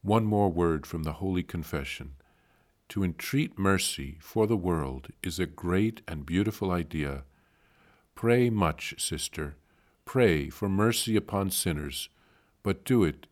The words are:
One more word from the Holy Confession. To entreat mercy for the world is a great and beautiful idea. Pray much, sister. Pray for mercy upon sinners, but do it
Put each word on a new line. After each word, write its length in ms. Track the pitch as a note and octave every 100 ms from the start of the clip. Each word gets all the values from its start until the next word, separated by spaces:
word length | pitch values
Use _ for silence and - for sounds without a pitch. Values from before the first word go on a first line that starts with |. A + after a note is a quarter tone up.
One 240 | F#2 A2 G#2+
more 260 | G#2 G2+
word 340 | E2+ F2 D#2 -
from 180 | E2
the 100 | D#2+
Holy 300 | D#2 F#2+ F#2
Confession. 720 | F2 E2+ D#2 D#2 C#2 - D2 C#2 _ _ _ _ _ _ _
To 140 | -
entreat 540 | F#2+ D#2+ - C#3 D#3 -
mercy 600 | G2 F#2+ - - C#2 D2+
for 240 | - A2 G#2+
the 100 | A2
world 520 | F2+ E2 C#2 C2 - -
is 160 | F2+ E2
a 80 | E2+
great 560 | D#2 F2 F#2 A2 A2 -
and 160 | D#2
beautiful 460 | C#2 F2+ G#2 G#2+ F#2+
idea. 540 | F2+ D#2 D#2 C#2+ C#2 C#2 _ _ _ _ _ _ _ _
Pray 380 | - A#2 A#2+ B2
much, 420 | G#2+ E2+ D#2 - -
sister. 580 | - - - - D2+ D2 _ _ _ _ -
Pray 460 | C3+ A#2 D#2 C#2
for 180 | - G2+
mercy 460 | G2 G#2+ A#2 - G#2+
upon 340 | - G2+ G2
sinners, 600 | - F#2+ D2+ D2 C#2 - _ _ _ _ _
but 240 | G2+ F#2+ -
do 180 | B2+
it 220 | F2 C#2 -